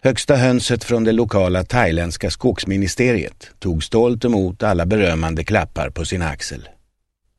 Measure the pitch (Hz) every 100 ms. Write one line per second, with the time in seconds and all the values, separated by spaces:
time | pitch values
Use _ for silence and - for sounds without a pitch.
0 | 131 131 - 139 127 123 - 120 - 120
1 | 113 110 113 104 92 90 90 123 101 82
2 | 85 82 95 - 127 - - 98 98 -
3 | 123 113 73 - - _ 95 80 - 113
4 | 120 120 120 113 92 92 107 90 82 110
5 | 95 82 80 82 80 104 78 - 76 -
6 | 80 95 82 73 - 69 - - _ _
7 | _ _ _